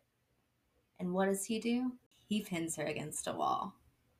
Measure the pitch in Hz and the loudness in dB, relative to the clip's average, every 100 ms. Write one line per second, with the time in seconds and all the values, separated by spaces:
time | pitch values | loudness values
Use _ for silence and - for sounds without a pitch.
0 | _ _ _ _ _ _ _ _ _ - | _ _ _ _ _ _ _ _ _ -6
1 | 180 185 190 196 - 220 233 240 254 254 | 0 4 4 2 0 0 2 2 0 -4
2 | _ _ - 214 208 175 165 156 147 151 | _ _ -2 -2 0 -2 -2 -2 -4 -4
3 | 151 - - - 71 - 196 - _ _ | -6 -6 -4 0 2 2 -2 -8 _ _
4 | _ | _